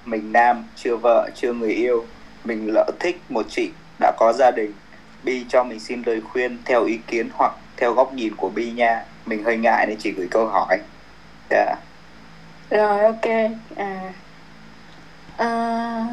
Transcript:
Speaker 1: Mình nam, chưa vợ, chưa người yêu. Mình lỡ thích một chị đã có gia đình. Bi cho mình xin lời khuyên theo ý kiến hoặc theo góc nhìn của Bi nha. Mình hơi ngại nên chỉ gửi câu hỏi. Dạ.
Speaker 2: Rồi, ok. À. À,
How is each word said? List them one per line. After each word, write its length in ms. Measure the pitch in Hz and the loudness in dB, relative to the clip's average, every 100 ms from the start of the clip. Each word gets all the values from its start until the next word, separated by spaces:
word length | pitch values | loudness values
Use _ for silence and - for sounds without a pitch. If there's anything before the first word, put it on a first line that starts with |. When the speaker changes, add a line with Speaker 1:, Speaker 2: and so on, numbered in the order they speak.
| 120 | -6
Speaker 1:
Mình 260 | 110 107 | -6 0
nam, 320 | 117 120 117 - - | 4 4 2 -4 -6
chưa 200 | 127 117 | -4 2
vợ, 340 | 117 113 - - | 4 4 2 -2
chưa 180 | 123 | -4
người 180 | 120 110 | -2 -2
yêu. 340 | - - 117 117 - - - | 0 2 0 -2 -14 -20 -12
Mình 300 | 113 110 107 | -6 -4 0
lỡ 120 | 110 - - | 2 2 0
thích 220 | 180 175 - | -4 -4 -6
một 160 | 120 101 | -4 -4
chị 200 | - 107 - - - | -4 -4 -6 -16 0
đã 120 | - - | 2 4
có 160 | 113 | 4
gia 180 | 123 127 | 6 4
đình. 220 | 117 107 101 - - - - | 4 -2 -6 -20 -20 -20 -10
Bi 220 | 131 127 117 | -6 -4 0
cho 140 | 127 | 0
mình 160 | 123 110 | 0 -4
xin 240 | - 123 120 | -8 -6 -2
lời 160 | 110 - | -2 -2
khuyên 240 | 127 123 120 - | -2 -2 -4 0
theo 200 | 120 107 | 2 2
ý 120 | 113 - | -2 -4
kiến 220 | 117 113 | -4 -4
hoặc 180 | - 123 - - - | -2 -2 -2 -12 -2
theo 160 | 120 | 0
góc 200 | 117 131 | 2 2
nhìn 220 | 135 110 101 | 0 -6 -4
của 140 | 95 | -4
Bi 220 | 107 117 | -4 -4
nha. 320 | 117 117 113 - - - | 0 2 0 -4 -12 -8
Mình 180 | 107 | -4
hơi 140 | 110 113 | -2 2
ngại 280 | 113 104 104 | 2 2 0
nên 100 | 110 | -2
chỉ 120 | - | -6
gửi 160 | 92 90 | -6 -2
câu 160 | 113 110 | 0 2
hỏi. 320 | 98 - 95 - - - - - - - | 0 2 0 -2 -20 -20 -20 -20 -14 0
Dạ. 260 | 104 104 - - - - - - - - - - | 2 2 -2 -10 -20 -20 -20 -20 -20 -20 -16 -2
Speaker 2:
Rồi, 340 | 208 208 202 | 2 4 4
ok. 480 | 220 220 226 226 220 226 - - | 4 2 0 0 0 -4 -12 -8
À. 240 | 202 190 185 185 - - - - - - - - - - - - | -8 -8 -10 -14 -20 -20 -20 -20 -20 -20 -20 -20 -20 -20 -12 -4
À, 680 | 233 233 233 226 233 226 226 | -2 0 -2 -2 -4 -4 -6